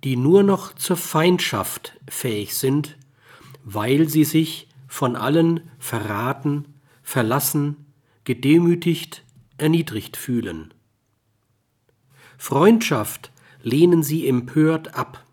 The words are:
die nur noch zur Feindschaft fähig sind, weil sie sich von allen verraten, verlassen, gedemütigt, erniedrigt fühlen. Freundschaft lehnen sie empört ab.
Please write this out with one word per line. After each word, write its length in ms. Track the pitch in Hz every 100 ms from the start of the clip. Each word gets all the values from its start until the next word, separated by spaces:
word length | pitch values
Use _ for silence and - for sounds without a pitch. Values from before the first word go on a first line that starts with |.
die 120 | 139 127
nur 280 | 131 190
noch 320 | 196 190 - -
zur 200 | - 175
Feindschaft 1040 | - 156 170 180 - 107 92 - - - -
fähig 460 | - 131 107 101
sind, 440 | - 135 143 151 - - _ _ - - -
weil 440 | - 101 110 139 160
sie 180 | 160 151
sich 420 | 156 160 - - _ -
von 280 | - 131 120
allen 460 | 113 156 165 165 - -
verraten, 960 | - 117 104 104 120 139 151 143 143 - _ _
verlassen, 880 | - 135 110 131 139 156 143 147 - _ _ _ -
gedemütigt, 1000 | 123 135 160 170 170 170 160 - - _ _ _ _
erniedrigt 580 | 156 165 156 107 - -
fühlen. 560 | - 120 101 80 78 _ _ _ _ _ _ _ _ _ _ _ _ _ _ _ - _
Freundschaft 920 | - 139 180 226 - 131 104 - - _ _ _
lehnen 400 | 123 135 175 170
sie 240 | 139 160 135
empört 680 | 127 120 156 156 160 160
ab. 320 | - 127 - _